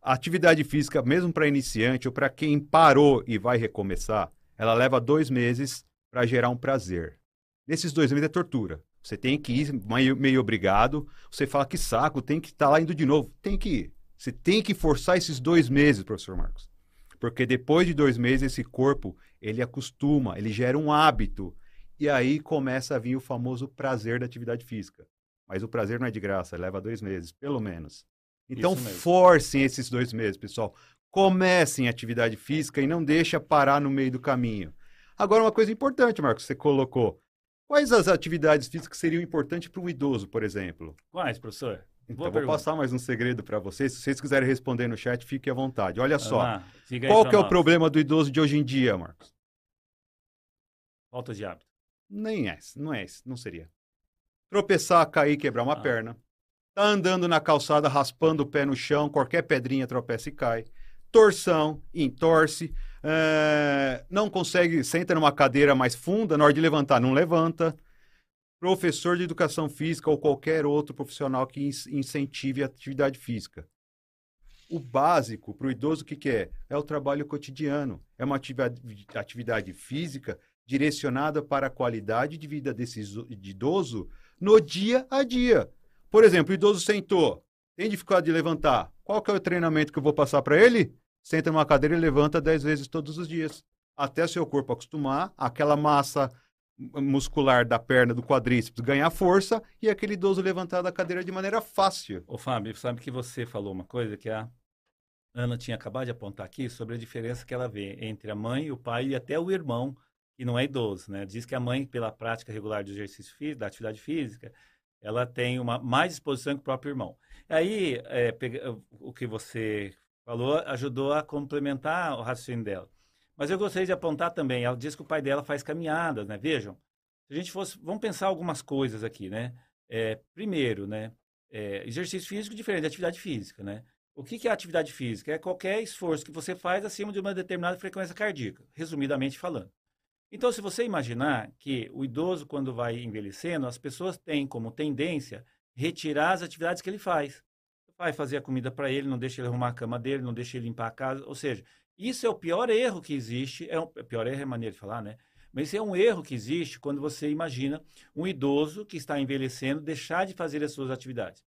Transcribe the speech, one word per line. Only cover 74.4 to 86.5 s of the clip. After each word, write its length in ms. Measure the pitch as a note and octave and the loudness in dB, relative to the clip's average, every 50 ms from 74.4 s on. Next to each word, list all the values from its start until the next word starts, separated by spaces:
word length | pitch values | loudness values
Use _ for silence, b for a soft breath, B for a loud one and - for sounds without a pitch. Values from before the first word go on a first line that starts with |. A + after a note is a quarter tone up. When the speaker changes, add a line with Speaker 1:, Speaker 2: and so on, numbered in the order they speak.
| _ - - _ _ _ | _ -20 -20 _ _ _
Speaker 1:
O 100 | E3 E3 | -10 -10
básico 760 | C3+ B2 A#2 C3+ C#3 D#3 F3+ D#3 B2+ G#2+ A2+ A2 _ - G#2 | -10 -2 0 2 4 4 4 4 2 0 -8 -12 _ -16 -14
pro 160 | - C3 C3+ | -6 -4 -4
idoso, 320 | B2+ G#2 A#2+ D3 D#3+ D3 B2+ | -4 -2 -2 -2 -2 -2 -6
o 20 | |
que 120 | - D3+ | -12 -14
que 120 | C#3 - C#3+ | -6 -4 -2
é? 220 | B2 G#2+ F#2 - - - - - | 0 0 -2 -4 -8 -14 -12 -6
É 80 | - | -6
o 60 | D3 D3 | -6 -6
trabalho 420 | - D3+ D3 C3 C#3 C#3+ D3 D3 | -4 -6 -4 -2 -2 -4 -4 -4
cotidiano. 800 | C#3+ - C#3+ D3 - C3 C3+ D3+ C#3+ C#3 D3 C#3+ C3 G2 D#2+ - _ _ _ | -6 -8 -10 -10 -12 -10 -6 -4 -2 -2 -2 -4 -4 -8 -10 -14 _ _ _
É 60 | B2 | -4
uma 120 | C#3 C#3 | -2 -2
atividade, 440 | C3+ C3+ - C3 A#2+ C3 B2 A#2+ A#2+ - A#2 G#2 G2+ G2+ _ - | -4 -4 -8 -4 -2 -2 -2 -2 -8 -16 -18 -20 -20 -20 _ -10
atividade 580 | A#2 G2+ _ - A#2+ A#2 A2+ A#2 G#2+ G2 F#2+ F2 | -10 -10 _ -12 -10 -6 -2 -2 -2 -4 -6 -14
física 640 | - - - B2+ D3 E3+ E3 C3 C3+ - - G2 - _ _ _ _ _ | -16 -14 -8 -8 -6 -6 -6 -10 -10 -10 -10 -10 -10 _ _ _ _ _
direcionada 760 | _ B2+ C#3 C#3+ D3+ C#3+ D3 - C#3 B2 C3 C#3+ D#3 D3 D3+ C#3+ | _ -2 0 0 0 -2 -2 -4 -4 -2 -2 -2 -2 -2 -4 -4
para 260 | - D3 C#3 C3+ C3 | -2 -2 -2 -2 -2
a 20 | |
qualidade 640 | - - C3 A#2+ A#2 A2+ G2+ G2+ A2 A#2 C3 D3 D#3+ | -4 -2 -2 -2 -2 -4 -4 -2 -2 -2 -2 -2 -6
de 100 | D#3+ D#3 | -12 -12
vida 280 | D3 D3 D3 C3 C3+ A#2 | -10 -10 -6 -6 -6 -6
desse 260 | G#2 B2 A#2 - A#2 | -6 -8 -8 -8 -12
iso-, 260 | G#2+ G2+ G2 A2 A#2 | -12 -10 -12 -14 -14
de 240 | A#2 A#2+ G2 F#2+ G2 | -14 -16 -16 -14 -14
idoso 600 | G2 F#2+ A2+ C#3 E3+ G3 F3+ B2+ A#2 G#2+ F2+ b b b b b b b | -10 -4 -2 0 0 0 -2 -2 -6 -8 -8 b b b b b b b
no 220 | F3+ G3+ G#3+ A3 | 4 8 8 8
dia 460 | D3+ C#3+ - E3+ G3 A3 A#3+ C4 C4 C4 | 8 4 -4 -2 0 2 2 0 0 0
a 140 | C4 C4+ C#4 | 0 0 0
dia. 480 | A#3+ B3 B3 B3 B3 A3+ D3 G2 - - _ _ _ _ _ _ - | 0 0 0 4 4 4 4 2 -2 -10 _ _ _ _ _ _ 4
Por 140 | - G#3+ A3 | 8 10 10
exemplo, 260 | G#3+ E3+ F3+ D#3 - | 10 10 8 4 2